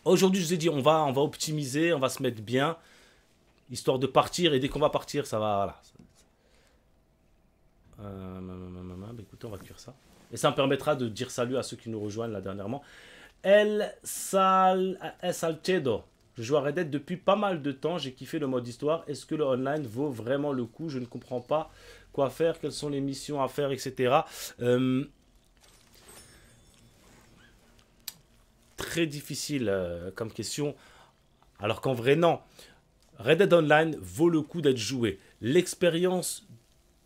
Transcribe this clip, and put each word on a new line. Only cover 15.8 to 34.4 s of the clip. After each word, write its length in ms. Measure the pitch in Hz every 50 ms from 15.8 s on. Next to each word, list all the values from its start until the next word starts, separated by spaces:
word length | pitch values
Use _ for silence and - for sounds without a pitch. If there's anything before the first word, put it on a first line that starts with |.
| 143 123 107 90 - _ _ _ _ _ _
Je 80 | 123
joue 140 | 113 117 147
à 60 | 147
Red 140 | 131 147 143
Dead 140 | 180 180 147
depuis 260 | 135 139 - - 185
pas 200 | - - 190 202
mal 240 | 214 208 196 185 156
de 120 | 135 143
temps. 260 | 135 135 - 151 175 170
J'ai 140 | 131 131
kiffé 260 | 127 - 135 - - 160
le 80 | 147
mode 200 | 131 131 123 120
histoire. 380 | 120 117 - 143 147 160 165 -
Est-ce 200 | - 139 120 -
que 80 | - 160
le 100 | 151 151
online 420 | 135 131 123 131 135 147 156 143
vaut 240 | 113 104 123 147 151
vraiment 420 | 127 110 107 117 139 139 147 147
le 120 | 139 127 120
coup ? 240 | 113 - - 160 165
Je 100 | 139 127
ne 60 | 123
comprends 360 | 117 - 123 - - 127 123
pas 300 | - - 147 156 156 - - - - - - - - _
quoi 180 | - 147 139 127
faire, 280 | - - 170 165 156 -
quelles 140 | - 143
sont 160 | 123 - 147 147
les 120 | 143 139
missions 420 | 139 139 135 - - - 147 139
à 60 | 131 123
faire, 220 | - - 143 135
et 80 | 139 -
cetera. 480 | - 135 - - 127 123 135 156 156 - - - - - - -
Euh, 440 | 120 123 123 127 131 131 127 131 143 - - _ _ _ _ _ _ _ _ _ _ _ _ _ _ _ _ - - - - - - - - - - - _ _ _ _ _ _ - _ _ _ _ - - - - _ _ - - _ _ _ _ _ _ _ _ _ _ _ _ - - _ _ _ _ _ _ _ _ _ _ _ _
très 300 | - - - - 165 170
difficile, 600 | 151 143 147 - - 147 - - - 147 135 120 101
euh, 420 | 98 95 90 87 87 85 87 95
comme 200 | - - 117 107
question. 420 | - - 104 - - 147 143 147 127 - - - - - - _ _ _ _ _ _ _ _ _ _ -
Alors 220 | 98 107 110 -
qu'en 140 | - 135 131
vrai, 220 | 117 113 131 147
non. 240 | 165 175 165 143 - - _ _ - - - _ _ _ _ _ _ _ _ _ -
Red 200 | 101 127 160 165
Dead 140 | 202 160
Online 440 | 175 170 156 147 151 151 165 165 151 -
vaut 280 | 90 87 87 117 165 175
le 120 | 165 156